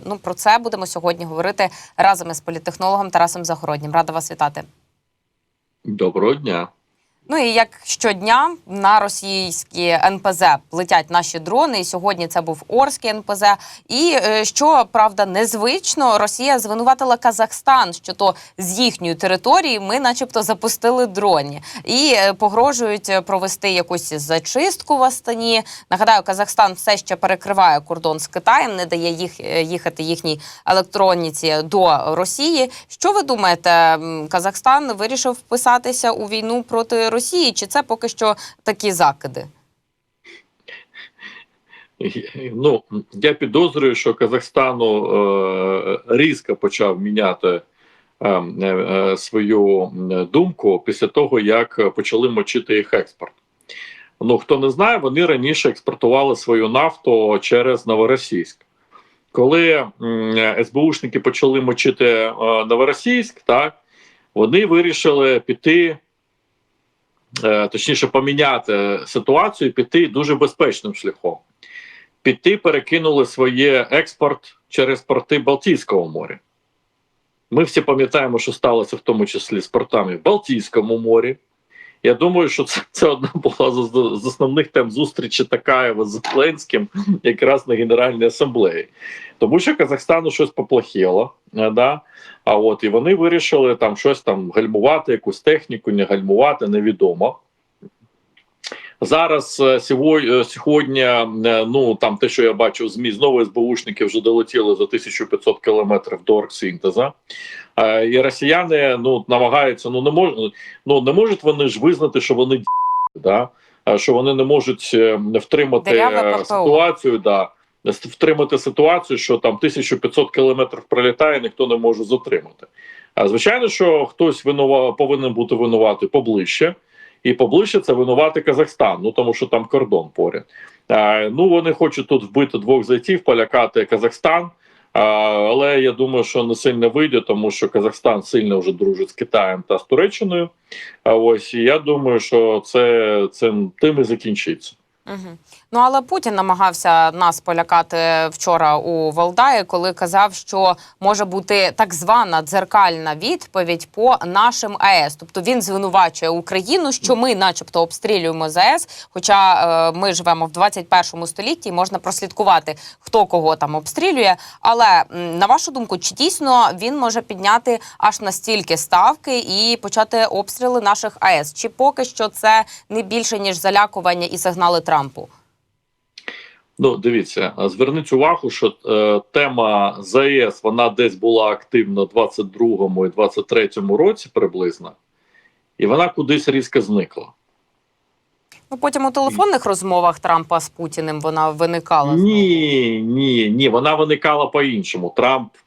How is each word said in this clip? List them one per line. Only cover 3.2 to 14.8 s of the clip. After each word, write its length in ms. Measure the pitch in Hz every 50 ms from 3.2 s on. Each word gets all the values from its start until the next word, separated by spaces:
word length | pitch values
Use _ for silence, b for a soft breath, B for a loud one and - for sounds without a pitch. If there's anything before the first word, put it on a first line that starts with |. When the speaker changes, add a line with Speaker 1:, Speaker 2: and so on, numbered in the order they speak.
| 170 170 - 180 175
Speaker 1:
Загороднім. 460 | 170 165 151 165 160 151 147 147 151
Рада 220 | 151 165 160 160 160
вас 180 | 165 160 -
вітати. 320 | 165 - 151 147 147 147 - - _ _ _ _ _ _ _ _ _ _ _ _ _ _ _ _ _ _ _ _ _ _ _
Speaker 2:
Доброго 480 | - 104 98 98 92 87 95 95 110 131
дня. 340 | 147 147 120 90 85 85 - _ _ _ _ _ _ _ _ _ _ _ -
Speaker 1:
Ну 80 | 285 320
і 140 | 262 233
як 160 | 220 226 226 220 - - -
щодня 720 | - - - - 226 202 185 185 214 226 254 285 339 349 - _ -
на 320 | 185 202 196 196 208 214
російські 880 | 202 202 202 - - 196 196 190 190 180 170 - - - - 175 175 170
Н 320 | 170 160 151 190 196 190
П 140 | 190 202 185
З 240 | 160 185 165 147 139 - _
летять 380 | - 165 185 175 - 170 156 156
наші 300 | 170 175 170 - - 165
дрони, 400 | 160 160 202 254 302 311 247 190
і 40 | 180
сьогодні 440 | 175 - 185 170 202 196 175 170 165
це 140 | - 175
був 220 | 165 160 160 151 - -
Орський 420 | 190 240 277 285 277 - - 226
Н 120 | 214 214
П 140 | 202 - 202
З. 200 | 190 208 202 202 196 B B B B B -
І, 260 | - 254 320 349 311
е, 300 | 254 185 214 214 214 214
що, 400 | - - - 285 302 320 277